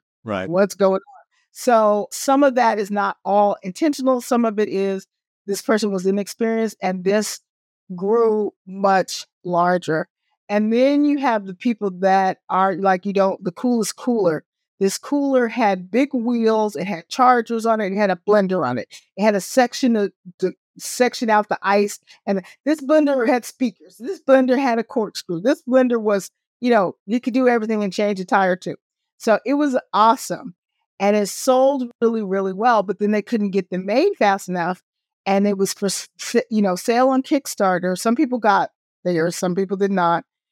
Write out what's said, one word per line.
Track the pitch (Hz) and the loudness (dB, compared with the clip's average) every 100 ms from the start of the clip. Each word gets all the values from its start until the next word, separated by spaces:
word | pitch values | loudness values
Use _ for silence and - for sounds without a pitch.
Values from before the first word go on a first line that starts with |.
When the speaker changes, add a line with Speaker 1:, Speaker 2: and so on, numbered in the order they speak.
| _ _ | _ _
Speaker 1:
Right. | 110 98 95 | -6 -6 -2
Speaker 2:
"What's | 180 196 | 0 0
going | - 190 | 2 0
on?" | 190 - - _ _ _ | 0 -6 -20 _ _ _
So | - - 226 214 208 196 | -6 2 4 4 0 -4
some | - - 269 | -6 0 4
of | 285 247 | 4 4
that | 226 214 | 2 0
is | 196 | -2
not | 202 196 - | -4 -4 -4
all | 196 202 208 - | 0 2 2 0
intentional. | 190 - 320 285 262 254 | -8 -2 -2 0 0 0
Some | - 240 | 0 0
of | 226 208 | 0 -2
it | 214 | -2
is | 190 196 190 - _ _ _ - | -2 -2 -4 -10 _ _ _ -8
this | 196 | -6
person | - 214 214 | 0 0 0
was | 190 190 | -2 -2
inexperienced | 202 196 - 226 226 220 - | -2 -4 -4 -2 -2 -4 -4
and | 190 185 | -6 -4
this | 180 208 202 - _ _ _ _ - | 0 0 -2 -8 _ _ _ _ -16
grew | 180 196 233 226 214 208 - 185 | -6 0 2 2 2 -2 -6 -16
much | 196 196 190 175 - - _ | -2 2 2 0 -6 -14 _
larger. | 180 175 175 180 175 156 160 _ _ _ - | -4 0 2 0 -2 -4 -6 _ _ _ -4
And | 208 214 | -2 2
then | 233 269 285 | 2 4 4
you | 294 285 | 2 2
have | 262 220 190 | 0 -2 -4
the | |
people | 180 240 220 202 180 | -6 -4 -2 -4 -2
that | 190 190 190 - - | 2 2 2 -2 -4
are | 185 190 | 0 0
like, | 180 196 185 202 | 0 0 0 0
you | |
don't, | 196 196 180 | 0 0 0
the | 185 | -6
coolest | - 247 233 196 - | -4 -2 0 -2 -4
cooler. | - 233 175 151 - _ _ - | -2 0 0 0 -6 _ _ -2
This | 196 - | -2 -2
cooler | - 285 277 262 233 | -4 -2 0 0 0
had | 233 214 185 185 | 0 0 0 -2
big | 240 285 | -2 0
wheels, | 254 226 240 220 220 214 - | -2 -2 0 2 2 0 -4
it | 190 | -8
had | 170 - | -8 -6
chargers | - 254 247 233 226 | 0 4 4 0 -4
on | 220 220 | -2 -2
it, | 196 | -2
it | 196 | 0
had | 202 | 0
a | 180 - | 0 2
blender | 208 190 185 127 | 2 2 0 -2
on | 123 | -4
it. | - - _ - | -8 -14 _ -2
It | |
had | 214 202 | 0 0
a | |
section | - 262 247 - 262 220 | 0 0 0 2 0 2
of | 196 - 185 - | -2 -6 -20 -6
the | 180 - _ - | -6 -6 _ -16
section | - - 247 - 226 | -8 0 0 0 0
out | 214 208 | 2 0
the | - | -4
ice. | 190 202 208 - _ _ - | 0 2 0 -4 _ _ -4
And | 196 180 - | -4 -6 -8
this | 269 311 | -2 -2
blender | 262 311 285 269 226 | 2 4 4 2 2
had | 247 | 0
speakers. | - - 247 - - - | -2 -4 -4 -6 -20 -14
This | 247 381 | -12 -4
blender | - 269 262 277 | 4 4 4 2
had | 262 226 | 0 -2
a | |
corkscrew. | 220 240 202 - - 170 | -2 -4 -4 -8 -8 -2
This | 220 302 | 0 0
blender | - 254 254 233 | 2 2 2 0
was, | 214 202 - _ _ - | 0 -2 -4 _ _ -4
you | 247 | 2
know, | 226 175 - - | 2 2 -4 -4
you | 240 | -4
could | 254 | 0
do | 233 247 | 2 2
everything | 240 214 214 | 2 0 -2
and | 202 | -2
change | 180 208 202 | -2 -2 -2
a | |
tire | 185 208 190 180 | 0 0 2 -2
too. | 175 - _ _ _ _ | -6 -12 _ _ _ _
So | 226 208 233 | 0 0 0
it | |
was | 285 294 254 - | 0 0 -2 -2
awesome. | 196 226 226 - 175 - - _ _ _ - | 2 2 2 -2 -10 -12 -20 _ _ _ -2
And | 202 208 | 0 2
it | 202 | -2
sold | - - 254 262 277 240 - | -4 2 4 4 2 -4 -2
really, | 226 226 | -2 0
really | 196 196 190 | -4 -4 -4
well, | 185 247 226 | -2 2 2
but | 196 196 | 0 -2
then | 208 | 0
they | 208 | -2
couldn't | 208 233 208 | -2 -2 0
get | 196 185 | -2 -4
them | 180 190 | -6 -2
made | 233 381 - | 0 0 2
fast | 208 196 - | 0 0 -4
enough. | 180 170 185 _ _ _ _ - | -4 -4 -6 _ _ _ _ -2
And | 196 202 | 0 2
it | 196 | 0
was | 190 | -2
for, | - 196 | -2 -6
s-, | - - - | -6 -12 -16
s-, | - 233 - | -4 -2 0
you | 214 | 0
know, | 202 180 | 0 0
sale | - 233 262 | -2 2 2
on | 262 | 2
Kickstarter. | - 285 - - 196 175 180 180 | 0 -2 -2 -2 0 0 -2 -2
Some | 226 240 | -2 0
people | 269 247 | 0 0
got | 214 190 151 _ _ _ | 2 2 0 _ _ _
theirs, | 180 170 165 - | -4 0 -2 -2
some | 185 | -4
people | 180 190 190 | -2 -4 -2
did | 196 | -2
not. | 190 170 170 - _ _ | 0 0 0 -4 _ _